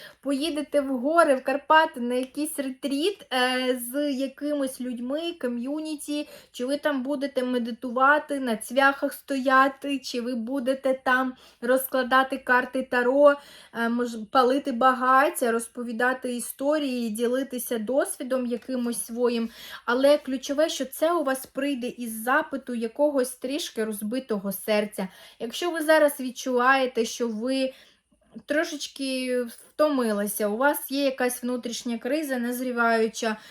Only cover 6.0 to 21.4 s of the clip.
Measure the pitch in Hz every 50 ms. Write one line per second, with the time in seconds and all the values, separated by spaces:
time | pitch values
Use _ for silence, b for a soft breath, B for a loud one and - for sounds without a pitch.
6 | - - 294 294 294 B B B B B B - 247 254 277 294 - 302 294 269
7 | 247 269 294 277 269 277 - 262 247 254 254 247 233 233 233 - - 262 226 254
8 | 262 277 294 302 294 - 294 277 262 247 226 214 - - 240 262 277 277 277 -
9 | - 285 - - - - 285 269 254 269 262 262 269 277 277 - - 285 285 269
10 | 262 - - 247 226 240 262 233 220 233 269 277 240 254 269 262 - 269 262 262
11 | - 269 254 254 262 254 254 B B B B B - 233 254 262 262 - - 262
12 | 254 240 262 262 269 269 277 262 - - 254 247 254 247 - 262 254 - - 247
13 | 247 247 269 277 294 285 285 285 B B B B B B B 226 233 233 233 240
14 | 247 240 233 226 220 202 - 269 254 247 262 285 269 285 254 233 262 262 254 240
15 | 254 254 262 262 277 320 349 - 269 233 226 233 233 - - 247 240 233 233 220
16 | 247 247 262 262 - 254 240 240 233 - - - 269 277 302 311 294 277 254 247
17 | 240 226 208 220 240 233 247 262 269 269 - 247 - - 247 226 214 208 254 277
18 | 339 403 - - 302 247 254 254 247 240 240 220 - - 262 254 240 233 233 -
19 | - - 233 233 247 233 240 233 233 226 B B B B B B B - 240 254
20 | 269 277 294 294 294 - 262 254 - - 285 269 311 330 330 - 269 - - -
21 | 311 320 349 339 302 262 262 262